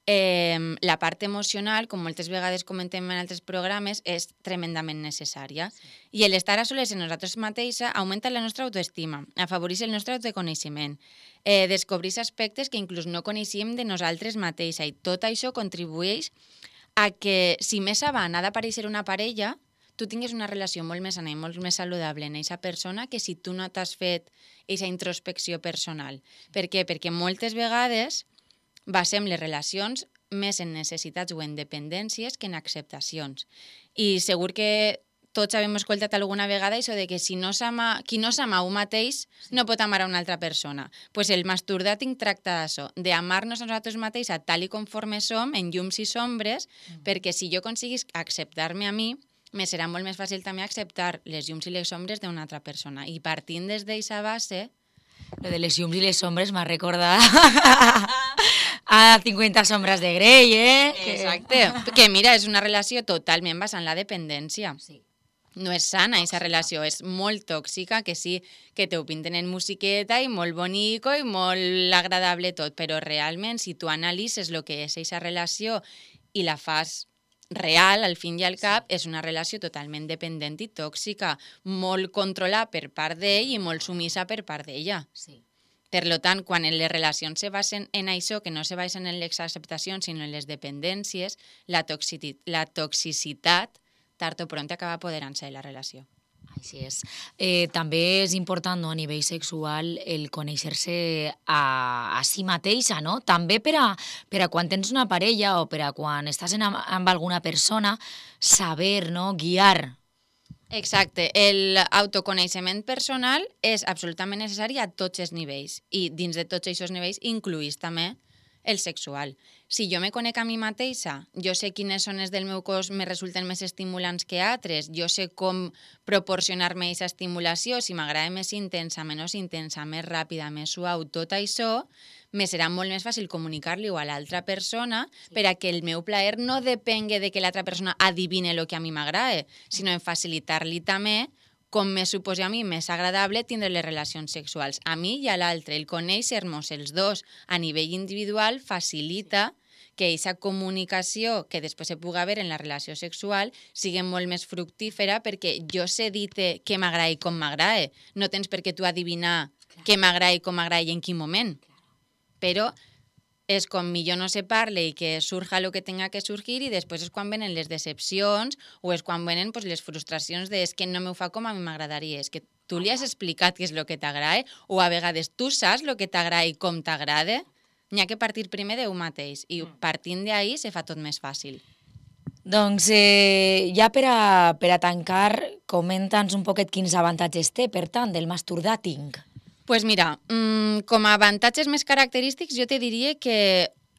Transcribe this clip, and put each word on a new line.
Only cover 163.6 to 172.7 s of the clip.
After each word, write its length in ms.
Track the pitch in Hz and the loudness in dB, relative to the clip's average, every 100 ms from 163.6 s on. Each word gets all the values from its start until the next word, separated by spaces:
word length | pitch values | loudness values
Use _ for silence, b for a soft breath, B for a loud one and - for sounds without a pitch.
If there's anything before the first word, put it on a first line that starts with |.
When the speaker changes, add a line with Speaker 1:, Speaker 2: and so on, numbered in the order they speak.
| - | 0
Speaker 1:
com 160 | 190 175 | -4 -2
millor 220 | 175 170 175 | -4 -2 -4
no 80 | 185 | -2
se 140 | 202 | -4
parle 400 | 190 220 220 190 160 | 0 0 0 -2 -4
i 40 | |
que 280 | 151 165 160 | -2 -4 -2
surja 380 | - 185 180 185 | -4 -4 -2 -2
lo 80 | 185 | -2
que 100 | 185 | -6
tenga 280 | 190 185 190 | -8 -6 -6
que 100 | 202 | -6
surgir 380 | - 208 240 254 269 | -8 -10 -8 -8 -4
i 20 | |
després 320 | 190 - 165 170 | -6 -6 -10 -10
és 60 | |
quan 160 | 208 202 | -8 -8
venen 240 | 214 202 | -6 -6
les 140 | 165 156 | -6 -6
decepcions 880 | 160 156 - - 190 202 208 240 - b b | -8 -8 -8 -4 0 2 0 -2 -8 b b
o 80 | 180 | -4
és 120 | 170 - | -4 -2
quan 180 | 170 | -4
venen, 280 | 170 170 208 | -2 -2 -2
pues, 100 | 226 | -6
les 160 | 196 165 - | -8 -8 -10
frustracions 640 | 156 - 160 - 175 190 | -12 -8 -8 -6 -8 -4
de 120 | 202 | -2
«és 100 | 175 | -2
que 120 | - 185 | -2 -4
no 140 | 180 | -4
m'ho 140 | 180 | -6
fa 140 | 180 180 | -6 -8
com 160 | 220 226 | -6 -6
a 80 | |
mi 80 | 196 | -6
m'agradaria», 560 | 170 156 147 147 156 143 | -8 -8 -8 -8 -8 -8
és 80 | 139 | -8
que 140 | 160 - _ | -10 -16 _
tu 140 | - | -8